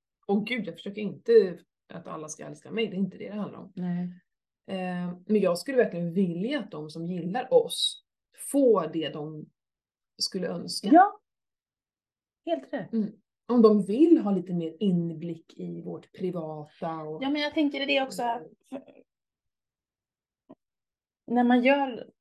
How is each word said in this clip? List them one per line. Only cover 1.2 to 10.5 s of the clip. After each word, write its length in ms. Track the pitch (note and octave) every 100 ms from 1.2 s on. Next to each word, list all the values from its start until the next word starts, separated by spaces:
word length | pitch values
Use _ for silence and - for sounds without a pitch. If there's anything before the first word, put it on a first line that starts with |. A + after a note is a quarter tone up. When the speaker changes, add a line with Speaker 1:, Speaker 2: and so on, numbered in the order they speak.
| - A#3 F#3+ E3+ _ _ _
Speaker 1:
att 120 | F3 F3+
alla 220 | D#3+ D#3
ska 160 | -
älska 260 | D3+ D3 -
mig, 160 | F#3+ A3
det 100 | F3+
är 20 |
inte 200 | F#3 -
det 100 | -
det 80 | G#3
handlar 220 | F#3+ -
om. 140 | - -
Speaker 2:
Nej. 320 | F3+ F3 F3+ F3+ _ _ _ _ -
Speaker 1:
Ehm, 540 | F#3+ F#3 F3+ F3+ F3 -
men 140 | G#3+
jag 180 | F#3+ F3
skulle 180 | - B3+
verkligen 360 | G#3+ E3+ E3+
vilja 480 | E3+ F#3 E3 A3 D4
att 100 | G#3
de 200 | D3+ D3+
som 160 | E3 E3+
gillar 480 | F3+ F3 A3+ B3
oss 500 | E3+ F3 - - - _ _ _ _ -
får 380 | C#4 C4 G3+ D#3+
det 160 | E3 C#3+
de 380 | D3+ D3+ D#3 D#3 _ _ _ _ _ _ -
skulle 300 | - F#3+
önska. 400 | F3